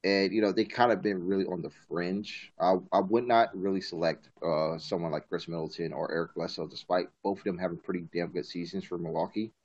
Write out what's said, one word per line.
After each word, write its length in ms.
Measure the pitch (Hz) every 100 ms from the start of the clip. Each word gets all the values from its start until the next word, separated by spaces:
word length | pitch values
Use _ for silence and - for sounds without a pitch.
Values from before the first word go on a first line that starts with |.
And, 280 | 95 98 98
you 100 | 107
know, 100 | 104
they 120 | 92
kind 280 | 104 - 123
of 100 | 101
been 240 | 104 95 87
really 180 | 98 95
on 160 | 90
the 100 | 82 - _
fringe. 640 | 82 87 98 107 - - _
I, 160 | 90 95 -
I 60 | 95
would 280 | 95 117 123
not 280 | 113 113 95
really 240 | 95 95
select, 480 | - 82 82 76 - _ 82
uh, 320 | 78 80 82
someone 340 | - 92 82
like 160 | 76 -
Chris 200 | 85 85
Middleton 440 | 82 78 - 82
or 200 | 71 -
Eric 240 | 82 82 87
Bledsoe, 320 | 82 - 78
despite 400 | - - 90 87 _
both 160 | 98 95
of 40 |
them 140 | 101 87
having 200 | 92 85
pretty 280 | - 92 82
damn 140 | 85 85
good 160 | 90 -
seasons 380 | 87 87 95
for 140 | 92 87
Milwaukee. 540 | 82 80 92 104 110 _